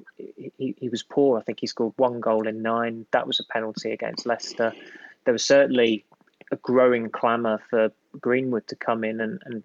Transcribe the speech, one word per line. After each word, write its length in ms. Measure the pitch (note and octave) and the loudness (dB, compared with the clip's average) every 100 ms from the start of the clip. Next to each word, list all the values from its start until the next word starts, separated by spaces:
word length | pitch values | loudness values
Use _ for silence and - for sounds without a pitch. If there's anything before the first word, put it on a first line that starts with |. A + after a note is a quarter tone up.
| - - | -16 -18
he, 340 | - - C3+ - | -18 -16 -16 -8
he, 180 | C3 - | -8 -6
he 100 | B2+ | -6
was 140 | A2+ | -6
poor. 340 | - - C#3 A#2 | -2 2 4 4
I 40 | |
think 180 | G#2+ A#2 | -2 -6
he 80 | A#2+ | -6
scored 260 | - A#2 - | -2 -2 2
one 220 | B2+ A#2+ | 0 2
goal 280 | A#2 A2 A2 | 0 0 0
in 140 | A2 | -2
nine. 440 | A2+ A#2 A#2 A2+ A2 | -2 0 -2 -4 -2
That 160 | B2 B2 | -2 0
was 120 | B2+ | -4
a 40 | - | -4
penalty 460 | A#2 A2 G#2+ A2 | -4 -4 -6 -6
against 340 | A2+ A#2 A2 A#2+ | -6 -6 -6 -4
Leicester. 480 | A#2 - - A2+ - - - - - - | -4 -4 -2 -2 -4 -12 -20 -20 -4 0
There 80 | |
was 120 | A2+ - | 0 4
certainly 600 | C#3 C#3 B2+ A#2 G#2+ - _ _ _ - | 4 6 4 4 2 -4 _ _ _ -10
a 40 | C3 | -6
growing 520 | - B2+ B2+ A#2+ A2+ | 0 4 6 4 0
clamour 520 | - A#2+ A#2 A#2 G#2+ - | -2 0 2 0 -2 -2
for 220 | A#2 A2 - _ - | 0 0 -2 _ -6
Greenwood 480 | B2 B2 C3 A#2 - | 0 0 0 -4 -6
to 80 | - | -6
come 280 | - A2+ | -4 -2
in 160 | A2 A2 | -2 -4
and, 220 | A2 - - | -6 -6 -10
and, 180 | A2+ | -12